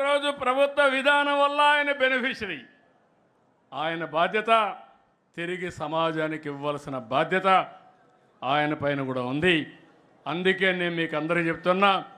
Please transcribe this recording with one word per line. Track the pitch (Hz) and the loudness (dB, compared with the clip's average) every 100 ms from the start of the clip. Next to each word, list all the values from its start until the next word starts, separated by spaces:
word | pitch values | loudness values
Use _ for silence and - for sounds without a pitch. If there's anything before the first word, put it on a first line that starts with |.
రోజు | 277 285 285 285 | 2 0 0 -2
ప్రభుత్వ | 254 262 277 285 277 262 | 0 2 2 4 2 4
విధానం | 269 285 285 285 | 4 4 2 2
వల్ల | 285 294 294 | 2 4 4
ఆయన | 294 285 269 | 4 0 0
బెనిఫిషరీ. | 262 262 254 233 202 147 113 _ _ _ _ _ _ _ _ _ _ 131 | 0 0 -2 -6 -8 -10 -14 _ _ _ _ _ _ _ _ _ _ -6
ఆయన | 156 165 156 151 | -4 -4 -2 0
బాధ్యత, | 180 214 214 226 202 - - _ _ _ _ - | 0 0 2 2 2 -4 -16 _ _ _ _ -10
తిరిగి | 170 180 175 165 | -8 -6 -8 -8
సమాజానికి | 151 160 165 160 156 156 151 | -4 0 0 0 -4 -4 -8
ఇవ్వాల్సిన | 143 147 143 143 131 113 | -6 -4 -4 -6 -10 -2
బాధ్యత | 131 156 185 190 185 151 - - _ _ _ _ _ | -2 0 0 4 4 2 -8 -20 _ _ _ _ _
ఆయన | 127 147 151 151 | -2 0 0 -2
పైన | 143 139 131 | -2 -2 -4
కూడా | 127 123 | -4 -4
ఉంది. | 143 180 165 131 - - _ _ _ 139 | 0 2 2 -2 -12 -20 _ _ _ -8
అందుకే | 165 185 185 190 180 | -2 0 0 0 0
నేను | 175 170 | -2 -2
మీకు | 160 151 | -4 -2
అందరికీ | 156 175 165 | -2 0 -2
చెప్తున్నా | 165 175 185 196 190 - | -2 0 2 4 2 -4